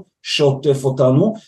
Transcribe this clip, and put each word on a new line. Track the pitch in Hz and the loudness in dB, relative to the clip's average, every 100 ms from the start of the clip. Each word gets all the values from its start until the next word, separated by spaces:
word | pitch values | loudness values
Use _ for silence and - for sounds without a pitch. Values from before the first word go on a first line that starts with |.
| - _ | -12 _
שעוטף | - - 143 135 151 135 135 | -8 0 0 0 -2 -2 -2
אותנו, | 127 127 135 214 - | 0 2 2 0 -4